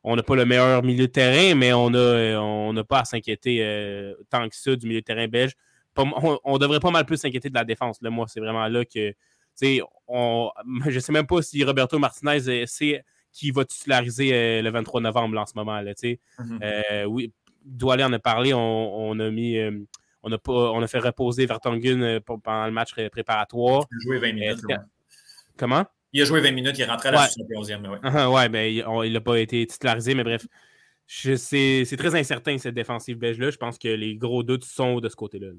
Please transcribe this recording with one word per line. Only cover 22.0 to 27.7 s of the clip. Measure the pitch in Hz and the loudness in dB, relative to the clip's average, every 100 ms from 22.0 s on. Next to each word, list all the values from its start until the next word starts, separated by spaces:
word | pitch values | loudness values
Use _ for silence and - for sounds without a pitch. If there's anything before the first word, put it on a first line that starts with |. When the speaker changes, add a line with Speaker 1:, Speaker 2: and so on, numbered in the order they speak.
Speaker 1:
euh, | 117 113 | 0 -2
pour, | 107 113 | -4 -10
pendant | 110 110 110 | -4 -4 -2
le | |
match | 110 117 | -2 -4
pré-, | - 107 | -4 -8
préparatoire. | - 110 110 104 120 123 135 143 | -6 -2 -2 -2 0 4 4 0
Speaker 2:
Il | 117 | -6
a | 117 | -4
joué | 131 | -2
vingt | 117 | -2
minutes, | 110 107 117 | -2 -4 -4
Speaker 1:
Est-ce | |
que | 113 | -6
Speaker 2:
ouais. | 110 - _ _ - _ - _ - | -6 -8 _ _ -20 _ -20 _ -6
Speaker 1:
Comment ? | 123 139 196 _ _ | 0 0 -2 _ _
Speaker 2:
Il | 139 | 0
a | 143 | 4
joué | 156 | 4
vingt | 139 | 4
minutes, | 127 131 135 | 2 -4 -2
il | |
est | 113 | -4
rentré | 117 135 | -2 2
à | |
la | 123 | 4
Speaker 1:
Ouais. | 117 | 4
Speaker 2:
soixante | 113 110 | 2 -8
et | 107 | -8
onzième, | 104 | -8